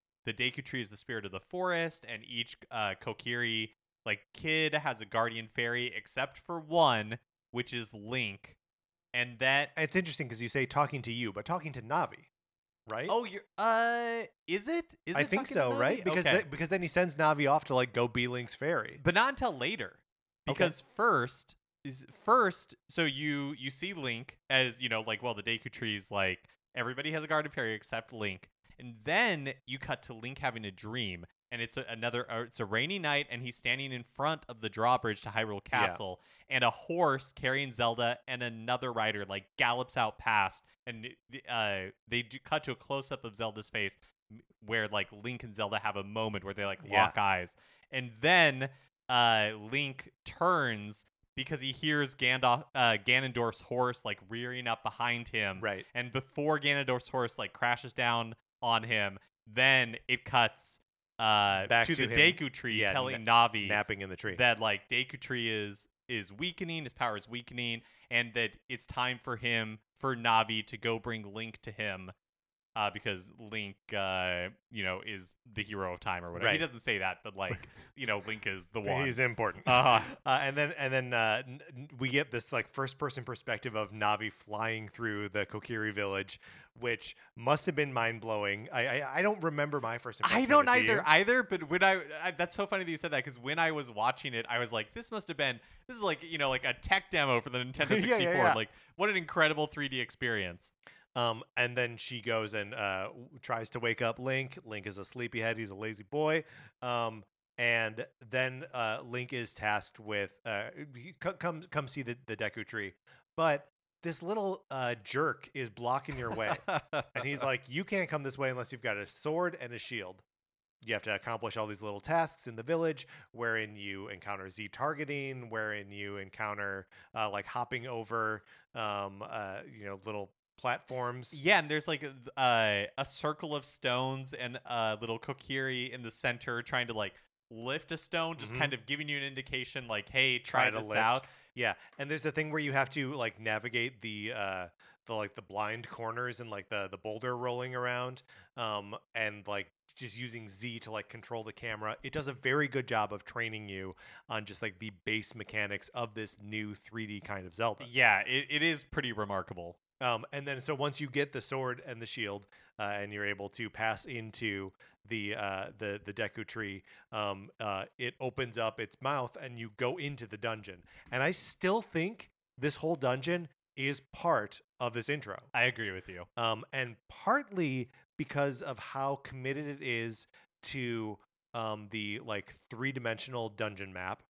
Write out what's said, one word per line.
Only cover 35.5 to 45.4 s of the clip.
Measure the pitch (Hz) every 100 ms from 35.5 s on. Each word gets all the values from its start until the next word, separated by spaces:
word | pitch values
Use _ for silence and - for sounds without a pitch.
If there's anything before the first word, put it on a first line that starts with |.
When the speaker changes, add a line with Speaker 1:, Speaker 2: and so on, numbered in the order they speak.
| 101 -
Speaker 2:
Yeah. | 127
Speaker 1:
Castle, | 117 87 95 92 _ - -
and | 131
a | 120
horse | - - 170 160 131 -
carrying | - 131 135 139
Zelda | 113 117 117 117 120 -
and | 123
another | 123 113 117 123 127
rider, | 113 110 104
like, | 95 98 98 -
gallops | 123 120 123 -
out | 110 -
past, | - 110 95 - - _ -
and | 113 120
it, | - _ 131 -
uh, | 117 107 98 95 - -
they | 120
do | 117 127
cut | - 156
to | -
a | 123
close-up | - 139 135 131
of | 117
Zelda's | 101 113 107 101
face, | 113 98 - - _ _
m-, | 107 _ _
where, | 104 113 107
like, | 104 95
Link | 104 113 123